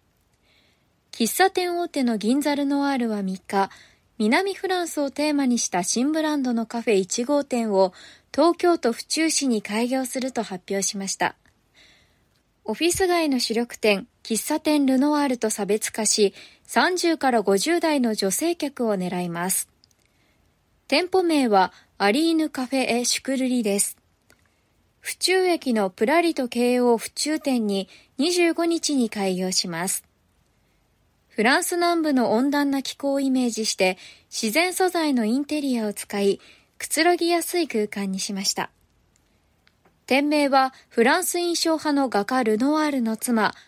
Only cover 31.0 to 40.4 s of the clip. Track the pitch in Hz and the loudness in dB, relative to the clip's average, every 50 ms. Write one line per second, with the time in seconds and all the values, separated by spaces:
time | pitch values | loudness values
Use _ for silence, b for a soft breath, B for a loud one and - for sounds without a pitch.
31 | _ _ _ _ _ _ _ 233 208 240 285 349 349 - 359 349 349 339 349 330 | _ _ _ _ _ _ _ 0 2 2 2 2 0 -2 -2 0 0 2 2 0
32 | 311 311 269 254 226 - 214 233 269 285 277 285 294 277 269 277 262 - - - | 0 2 2 2 2 2 2 2 2 2 0 0 0 0 -2 -2 -4 -6 -8 -4
33 | - 277 277 277 269 269 254 262 247 240 214 220 220 - - - 190 185 180 B | -2 -2 0 0 0 0 0 0 0 0 -2 -2 -4 -4 0 0 0 0 0 B
34 | B B B B B B - - 226 220 214 311 349 370 - - 370 359 - 339 | B B B B B B -8 -4 -4 0 0 0 0 0 0 0 0 0 2 0
35 | 311 294 269 240 214 214 240 277 285 - 302 302 285 269 247 233 214 208 202 - | 0 0 0 0 0 0 0 -2 -2 -4 -4 -4 -2 -2 -2 -2 -2 -4 -6 -8
36 | - - - 202 202 196 185 b b b b b b b b - - - - 294 | -10 -6 -2 0 2 2 2 b b b b b b b b -16 -10 -4 0 2
37 | 330 349 349 339 339 339 349 330 330 - - 349 320 254 - 214 208 208 - 202 | 4 4 4 2 2 0 0 0 0 -2 -2 -2 -2 0 -2 -2 -2 -2 -4 -6
38 | 202 190 190 190 - - 202 190 196 - - - - - _ _ _ _ _ _ | -4 -4 -4 -4 -6 -6 -6 -4 -4 -2 -2 -4 -6 -8 _ _ _ _ _ _
39 | _ _ _ _ _ _ _ _ _ _ _ _ _ _ _ _ _ _ _ _ | _ _ _ _ _ _ _ _ _ _ _ _ _ _ _ _ _ _ _ _
40 | _ - 247 277 285 294 302 294 | _ 0 2 2 2 2 2 2